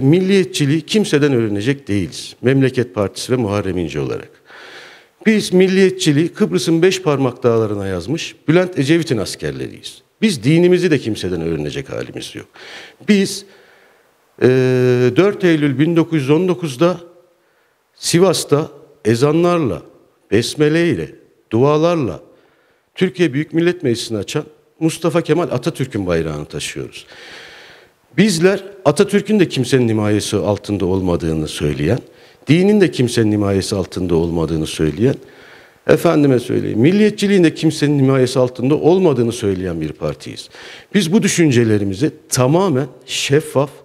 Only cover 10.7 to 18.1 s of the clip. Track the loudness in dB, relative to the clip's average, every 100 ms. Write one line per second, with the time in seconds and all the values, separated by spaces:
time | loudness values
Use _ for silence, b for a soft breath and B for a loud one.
10.7 | 4 2 0 -2 -6 -4 -4 -4 -4 -4
11.7 | -8 -10 -10 -10 -12 -14 -16 -20 B B
12.7 | B B B 0 0 2 -6 -14 b b
13.7 | b b b b b _ 0 2 2 2
14.7 | 2 2 2 2 2 2 2 0 2 0
15.7 | 0 0 2 0 -2 0 0 0 -2 -6
16.7 | 0 0 0 -10 -20 _ _ _ _ _
17.7 | _ _ _ -2